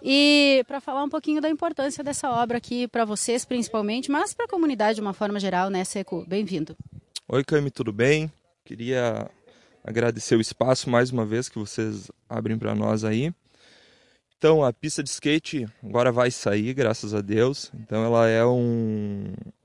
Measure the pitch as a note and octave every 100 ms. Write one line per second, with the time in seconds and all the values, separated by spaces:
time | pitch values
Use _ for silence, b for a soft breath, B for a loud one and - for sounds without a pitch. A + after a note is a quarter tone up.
0 | - C#4 D4 D4 C#4+ C4 A#3+ C#4 - C4+
1 | C#4+ D#4 - D4+ D#4 D4+ E4+ D#4+ C#4 C#4
2 | C#4+ C#4 C#4 A#3 A#3 A#3+ - A#3+ B3 A#3+
3 | A3 G#3 - A#3+ - B3 A3+ A3 G#3 A#3
4 | C4 D4 G#4 - A#4+ F#4 D#4+ A#3 G#3+ A3
5 | G#3 F3+ G#3 G3+ F#3+ F3+ F#3+ F#3 F#3 G3+
6 | F#3+ F3 F3 G3 G3+ F3+ D#3+ - - -
7 | - - - C3+ C#3 D3+ C#3+ - A2+ G#2
8 | B2+ D3+ D#3 - _ _ - A2+ A#2+ B2+
9 | A#2+ A2 A2 _ _ b b b - A2+
10 | A#2 A2+ - A#2 A2 - A#2+ C3 - A#2+
11 | B2 B2+ G#2+ A2+ B2+ A2+ G#2 - A2 G#2
12 | - - - A2+ A2 A2 G#2+ G#2+ A2 A2
13 | A2 A2 D3+ - b b b b b b
14 | b b _ _ D#3 D#3+ C3+ - D#3 -
15 | C#3 - D3 D#3 - D3+ A2 - - A#2+
16 | B2+ A#2 B2 - - G#2 A2 C3 A#2 A2+
17 | G#2 G#2+ G2+ A2 B2 C#3+ - - A2 G#2+
18 | A2+ A#2 A2+ A2+ A#2+ B2 A#2+ A#2 A2 G#2+
19 | G#2 G2+ G2+ F#2+ G#3 -